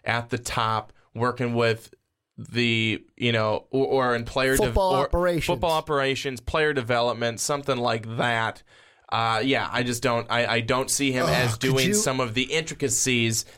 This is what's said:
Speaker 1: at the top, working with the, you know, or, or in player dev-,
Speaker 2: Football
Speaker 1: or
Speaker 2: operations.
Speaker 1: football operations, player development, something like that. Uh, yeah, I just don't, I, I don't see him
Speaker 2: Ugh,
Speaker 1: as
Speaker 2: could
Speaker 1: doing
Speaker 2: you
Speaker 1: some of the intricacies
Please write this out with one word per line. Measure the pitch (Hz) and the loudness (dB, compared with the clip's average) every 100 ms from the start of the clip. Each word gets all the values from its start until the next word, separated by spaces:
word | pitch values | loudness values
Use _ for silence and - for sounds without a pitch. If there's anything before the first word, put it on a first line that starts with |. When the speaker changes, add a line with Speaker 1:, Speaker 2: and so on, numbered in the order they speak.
| - | -4
Speaker 1:
at | 117 117 | -2 -2
the | 117 | -6
top, | - 123 110 110 - - _ | -4 -2 0 -2 -4 -14 _
working | 113 120 123 120 | -4 -2 -2 -2
with | 120 117 113 - - _ _ _ - | 2 2 0 -6 -20 _ _ _ -18
the, | 82 117 120 113 110 - - - | -6 0 2 2 2 -2 -6 -4
you | 120 | 0
know, | 117 107 104 - | 2 2 -2 -2
or, | 135 135 | 0 2
or | 135 123 120 | 2 2 0
in | |
player | 120 135 131 131 | -2 0 2 2
dev-, | 123 | 2
Speaker 2:
Football | 113 185 | 2 2
Speaker 1:
or | 185 185 | 0 0
Speaker 2:
operations. | 175 180 170 - | 0 0 0 0
Speaker 1:
football | 175 170 | -2 0
operations, | 156 156 143 135 131 139 120 | 0 0 0 0 -2 -4 -8
player | - 160 151 | -4 0 0
development, | 139 117 120 120 113 117 113 | 0 0 0 0 0 -2 -2
something | - 143 139 123 | -2 -2 -2 0
like | 120 113 110 117 | 0 -2 -4 -2
that. | 120 117 110 - - - - _ - | 0 0 -2 -6 -16 -20 -20 _ -4
Uh, | 110 113 110 | -2 0 2
yeah, | 135 120 101 | 2 0 0
I | 120 | -2
just | 123 117 | -2 -2
don't, | 127 117 - | 0 0 0
I, | 117 110 | 0 0
I | 117 | 0
don't | 113 127 131 | 0 -2 0
see | - 135 | 0 0
him | 127 123 | 0 0
Speaker 2:
Ugh, | |
Speaker 1:
as | 127 123 | 2 0
Speaker 2:
could | 113 | 0
Speaker 1:
doing | 131 131 156 | 2 2 2
Speaker 2:
you | 208 | 2
Speaker 1:
some | 151 131 | 0 0
of | 123 117 | -2 -2
the | |
intricacies | 127 160 160 151 139 - 131 120 117 113 - | -2 -2 -4 -4 -2 0 2 2 2 0 -6